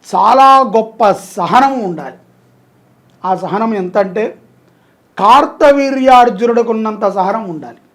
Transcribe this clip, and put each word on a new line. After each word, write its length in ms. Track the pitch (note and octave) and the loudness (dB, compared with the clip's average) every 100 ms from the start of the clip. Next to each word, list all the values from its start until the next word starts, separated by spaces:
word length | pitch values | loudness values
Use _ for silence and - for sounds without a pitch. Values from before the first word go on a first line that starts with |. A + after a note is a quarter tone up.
| - | -4
చాలా 400 | F#3 G3+ C4 C4+ C4+ B3 | -2 2 4 6 4 2
గొప్ప 340 | A3 A3 - G#3 F#3+ - - | -2 -4 -2 -2 -2 -8 -8
సహనం 360 | F3 G#3+ C#4 C4 G3 | -2 0 0 -2 -6
ఉండాలి. 300 | D#3 C3 - _ _ _ _ _ _ _ _ _ _ | -10 -14 -20 _ _ _ _ _ _ _ _ _ _
ఆ 80 | F#3 F#3 | -6 -6
సహనం 280 | F#3 G3 A3+ G#3 | -4 -4 -4 -4
ఎంతంటే 420 | F3+ G3+ G3 F#3 A#3 - _ _ _ _ _ _ _ - | -4 -2 -2 -4 -8 -10 _ _ _ _ _ _ _ -2
కార్తవీర్యార్జునుడికున్నంత 1900 | G3 C4+ D4 - D4+ C#4 C4+ C4+ C4 B3 A#3+ F#3+ A#3 A#3 A#3 A3 A3 G#3 G#3 F#3+ | 4 4 2 0 2 2 -2 0 4 4 4 0 -2 0 -2 -4 -6 -4 -4 -2
సహనం 260 | F#3 A3 G3 | -4 -4 -8
ఉండాలి. 280 | D#3+ A#2+ A2+ _ | -14 -16 -20 _